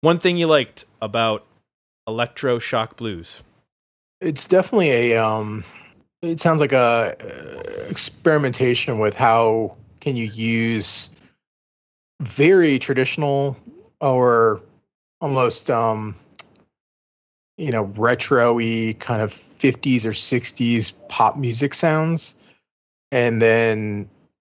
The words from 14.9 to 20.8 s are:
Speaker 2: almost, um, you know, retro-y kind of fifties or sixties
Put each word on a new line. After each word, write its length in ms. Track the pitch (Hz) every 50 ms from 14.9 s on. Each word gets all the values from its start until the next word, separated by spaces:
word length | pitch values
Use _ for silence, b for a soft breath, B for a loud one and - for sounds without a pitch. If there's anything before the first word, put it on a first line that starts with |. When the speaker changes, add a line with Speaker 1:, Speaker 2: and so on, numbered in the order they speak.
| _ _ _ _ _ _
Speaker 2:
almost, 500 | 165 143 135 131 127 113 - - - -
um, 440 | 123 113 113 113 110 110 107 107 95 - _ _ _ - - - _ _ _ _ _ _ _ _ _ _ _ _ _ _ _ _ _ _ _ _ _ -
you 120 | 165 135
know, 140 | 120 110 101 98 101
retro-y 1000 | 110 117 120 123 - - - 143 123 117 120 120 120 117 113 113 113 113 110 107 -
kind 220 | - - 117 107
of 120 | 110 104
fifties 760 | - - - _ - - - 131 - - - 143 127 120 107
or 60 | 113
sixties 760 | 101 - - - 127 120 - - - - 120 117 120 117